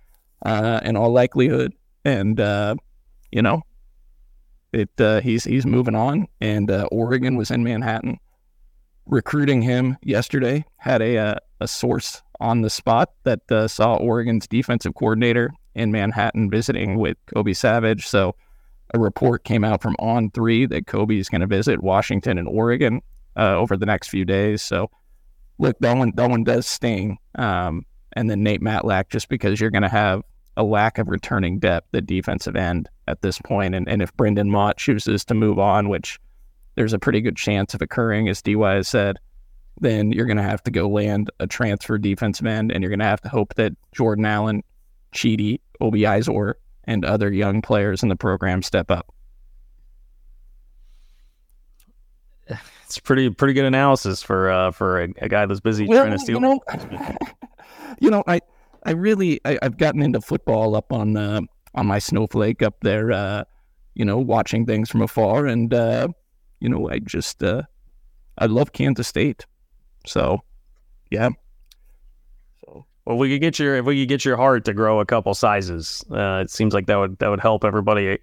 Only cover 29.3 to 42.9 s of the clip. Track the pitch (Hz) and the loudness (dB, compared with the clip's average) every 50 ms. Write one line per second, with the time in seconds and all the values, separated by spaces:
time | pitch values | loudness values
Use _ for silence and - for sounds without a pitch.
29.3 | 131 120 - 101 101 104 104 110 104 101 101 92 117 104 104 101 92 101 - - | -6 -2 0 0 2 2 0 0 2 2 0 2 2 2 2 2 0 -2 -4 -10
30.3 | - - _ - - - 110 104 107 104 107 113 - - 110 95 92 - - - | -18 -20 _ -10 -4 -2 0 0 2 2 2 2 0 -2 -4 -2 -4 -6 -4 -4
31.3 | - 101 95 85 90 98 - 95 87 85 - _ - 110 101 - 101 92 - - | -2 -2 0 -2 -2 0 0 0 0 0 -4 _ -4 -4 -2 -2 -4 -2 -2 -2
32.3 | - - - - - - 92 85 87 85 - - - _ _ - 80 - - 95 | -4 -4 -6 -4 -4 -2 -2 0 -2 -2 -4 -6 -12 _ _ -8 -6 -4 -2 -4
33.3 | 90 - - - 123 101 98 90 92 92 - - 110 104 92 - - - 127 107 | -4 -4 -6 -4 -2 0 0 0 -2 -2 -2 -2 0 -2 -2 -2 0 0 2 2
34.3 | 101 101 101 101 101 101 101 107 - - - - 120 107 - - 107 101 - - | 2 2 2 2 2 2 2 2 0 0 0 0 0 0 0 0 -2 -2 0 0
35.3 | 117 107 110 107 98 101 98 104 95 104 104 101 98 85 - - - - - - | 0 2 2 2 2 2 2 2 2 2 2 0 -2 -4 -4 -8 -14 -14 -20 -20
36.3 | _ - - - _ _ - - - - 113 110 110 98 - - 107 107 113 117 | _ -20 -20 -20 _ _ -20 -10 -2 -2 0 0 0 0 0 2 0 2 0 0
37.3 | 76 - - - 104 101 98 - - - 78 - - - 117 113 104 107 110 98 | -2 -2 -2 0 0 0 0 -2 -4 -6 -8 -4 -2 -2 0 0 0 0 0 0
38.3 | 101 - - 107 104 107 107 98 98 101 95 - - 117 101 101 95 - - - | -2 -2 -2 0 0 2 2 2 2 0 0 0 0 0 0 0 -2 -4 -10 -20
39.3 | _ - - - - - - - - - - 123 110 107 107 107 113 101 117 110 | _ -20 -20 -20 -20 -20 -20 -20 -10 -2 0 0 2 2 2 2 2 0 0 0
40.3 | 107 104 101 98 107 - - 120 - - 87 101 101 104 104 104 104 101 104 104 | 0 0 0 0 -2 -4 -4 -4 -2 0 0 0 0 0 0 0 0 0 -2 -4
41.3 | - _ - 95 - - 127 107 101 101 - - 117 104 107 101 98 - 120 104 | -6 _ -8 -8 -4 -4 -2 -2 -2 -4 -4 -4 -4 -2 0 -2 -2 0 -2 -4
42.3 | 98 - - 113 107 110 110 113 - 95 90 90 | -4 -4 -4 -4 -2 -2 -2 -2 -2 -2 -2 -2